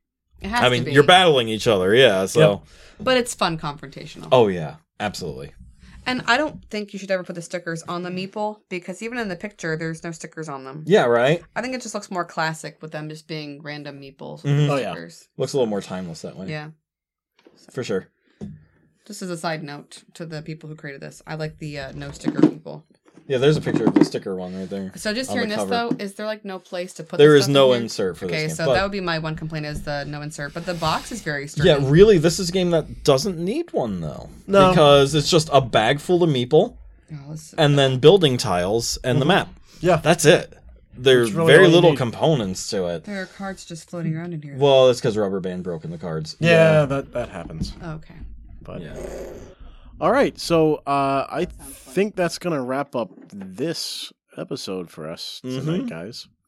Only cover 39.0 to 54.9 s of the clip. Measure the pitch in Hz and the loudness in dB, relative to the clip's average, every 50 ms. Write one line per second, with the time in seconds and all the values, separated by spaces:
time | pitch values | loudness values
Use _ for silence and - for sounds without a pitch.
39 | - 127 123 127 131 156 196 165 104 - - - _ _ _ - 156 180 170 156 | -4 -2 0 2 2 2 2 2 0 -2 -10 -20 _ _ _ -4 0 0 0 2
40 | - 151 175 175 - 151 180 - - - - - _ - - _ _ _ - - | 2 0 0 4 6 4 4 4 2 -4 -14 -20 _ -20 -20 _ _ _ -18 0
41 | 123 135 131 123 120 110 98 165 165 160 147 175 190 170 165 180 170 165 147 131 | 4 4 6 6 4 2 0 2 6 8 8 10 10 8 8 8 6 6 4 2
42 | 127 117 - - 123 156 156 123 104 92 90 - - - 110 98 90 87 85 82 | -2 -6 -2 0 0 2 2 0 0 -4 -6 -8 -8 -6 -4 -4 -2 -4 -4 -6
43 | - 208 202 190 185 - - - 196 196 185 - - - 170 160 - _ - 175 | -8 -10 -10 -10 -10 -12 -14 -12 -12 -12 -12 -14 -16 -16 -16 -18 -16 _ -12 -8
44 | 165 160 156 160 175 175 170 151 147 143 139 131 143 143 135 131 131 127 120 - | -6 -6 -6 -6 -8 -10 -10 -12 -12 -12 -2 2 4 6 8 8 8 6 6 4
45 | - 123 101 107 104 95 98 95 87 92 90 90 87 92 85 80 - 80 87 80 | 0 -2 0 0 -2 -2 -2 -4 -4 -6 -6 -6 -6 -8 -8 -8 -8 -12 -12 -10
46 | 95 87 80 80 78 - - - 156 170 165 160 160 160 156 151 147 131 139 139 | -8 -8 -8 -8 -8 -10 -6 -2 2 4 6 6 6 6 6 4 2 2 -2 -4
47 | 135 - - 123 113 - 101 87 82 - 156 160 - - - - 180 165 156 160 | -6 -6 -8 -8 -8 -8 -10 -14 -14 -12 -10 -8 -8 -8 -8 -12 -12 -12 -12 -12
48 | - - 180 151 - - - - - - - - - 92 92 90 82 73 - - | -16 -18 -18 -18 -18 -16 -18 -18 -20 -20 -20 -20 -18 -16 -14 -14 -14 -14 -14 -14
49 | - - - - - - - - - - - _ - - - - - - - - | -14 -14 -14 -14 -14 -16 -16 -18 -18 -20 -20 _ -20 -20 -20 -20 -20 -20 -10 -4
50 | 147 170 233 277 175 147 - - - - 170 165 156 156 147 - - - 139 139 | 0 2 2 2 2 0 -2 -6 -2 0 2 4 4 2 2 0 -2 -2 0 0
51 | 139 139 139 135 - - - 147 180 - - - - - - - - - - 180 | 0 0 0 -2 -4 -4 -6 -6 -6 -6 -8 -16 -20 -20 -20 -20 -20 -6 -2 -2
52 | 202 214 - 185 175 165 - - - 175 160 139 127 123 131 139 143 - - 123 | -2 -2 -2 -4 -4 -4 -4 -6 -6 -4 -4 -4 -4 -4 -4 -4 -6 -6 -6 -6
53 | 110 92 - - - - 101 101 95 95 92 101 139 165 156 - - - - - | -6 -6 -10 -18 -20 -18 -16 -16 -14 -14 -8 -6 -6 -6 -6 -6 -8 -10 -10 -12
54 | - - - _ _ _ _ - 165 180 143 - - 104 95 92 87 80 | -14 -14 -18 _ _ _ _ -14 -10 -10 -10 -10 -10 -10 -10 -10 -10 -12